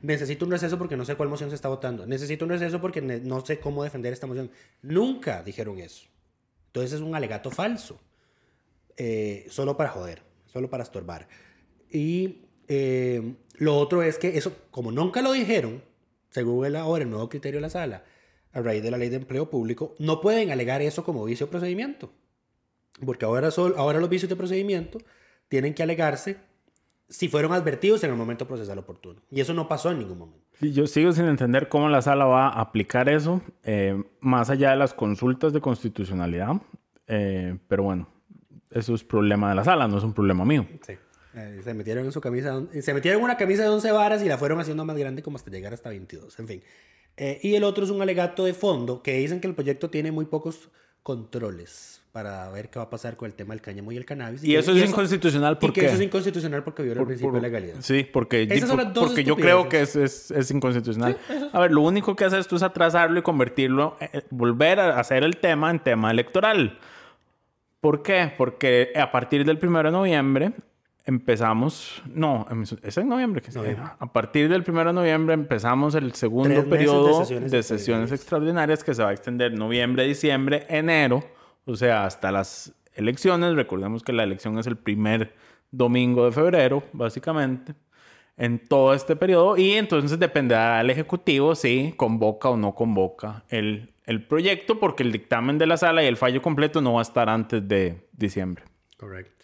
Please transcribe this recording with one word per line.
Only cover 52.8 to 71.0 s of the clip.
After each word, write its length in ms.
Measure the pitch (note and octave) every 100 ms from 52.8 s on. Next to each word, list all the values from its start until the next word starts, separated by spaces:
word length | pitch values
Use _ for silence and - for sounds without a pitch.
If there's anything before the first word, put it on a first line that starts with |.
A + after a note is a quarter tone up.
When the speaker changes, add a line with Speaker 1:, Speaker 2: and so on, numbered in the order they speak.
| A2+
Speaker 1:
a 40 |
pasar 280 | A#2 A#2+ A2+
con 100 | A2+
el 60 | -
tema 180 | G2+
del 80 | A2
cáñamo 300 | - G2+ G2+
y 60 | A#2
el 80 | B2
cannabis. 380 | C#3+ A#2 B2+
Speaker 2:
¿Y 80 | D3+
Speaker 1:
Y 20 | D#3
Speaker 2:
eso 160 | D#3+
es 60 | F#3
Speaker 1:
eso, 80 | G3+
Speaker 2:
inconstitucional 680 | G#3 F#3+ F#3 E3+ C#3+ D3 D3+
por 100 | -
Speaker 1:
y 40 |
que 80 | G3
Speaker 2:
qué? 60 | D3
Speaker 1:
eso 80 | B2+
es 60 |
inconstitucional 600 | G3 G3 F#3+ F3 D#3+ C#3+
porque 180 | D#3 D3+
viola 100 | C3
el 120 | A#2+ B2+
Speaker 2:
Por, 20 |
Speaker 1:
principio 240 | B2+ C3+
Speaker 2:
por, 100 | B2
Speaker 1:
de 60 | A#2+
legalidad. 280 | A#2 F#2 E2
Speaker 2:
sí, 260 | - C3+ C3+
porque, 320 | C3+ A#2 A#2+
Speaker 1:
Esas 260 | A2 G2+ -
son 80 | -
Speaker 2:
por, 80 | B3
Speaker 1:
las 80 |
dos 120 | - -
Speaker 2:
porque 160 | A#3+ C3+
yo 100 | D3+
creo 320 | F3 F3+ D3+
que 140 | D#3+
es, 80 | C#3+
Speaker 1:
estupideces. 420 | D3 C#3 - -
Speaker 2:
es, 60 | D3
es 140 | C3
inconstitucional. 640 | C#3 C3 A#2+ A#2 A2 A#2+ - -
Speaker 1:
Sí, 60 |
eso. 160 | D#4 C#4+
Speaker 2:
A 80 | G#3
ver, 120 | F3+
lo 100 | D3+
único 340 | D#3 G3 G3 F#3+
que 80 | F#3+
hace 140 | F#3+
esto 160 | F3+ F3
es 80 |
atrasarlo 560 | F#3 F3+ E3 E3+ E3 F3
y 20 |
convertirlo, 760 | E3+ D#3 B2 - C3 C3+ D3+ -
eh, 220 | D3+ C#3+ -
volver 500 | B2+ A#2+ A#2 D3+ F#3+
a 180 | F#3 B2
hacer 240 | A#2 C3
el 140 | D3+ F3+
tema 320 | F3+ D3+ D#3
en 80 | E3+
tema 300 | - A2+ A2
electoral. 720 | A2+ A#2+ F#3 G#3+ G#3 A#2 - - - - _ _ _ _ _ _ _
¿Por 200 | D3+ D3
qué? 300 | D3 F#3+ E3 -
Porque 560 | B2+ - C3+ B2 B2+ D3+
a 160 | C#3
partir 320 | C#3+ - C#3+ C#3+
del 140 | D#3
primero 300 | F3 E3+ D#3
de 40 | F3
noviembre 560 | F#3+ D#3 C3+ C3+ F3 - - _ _ _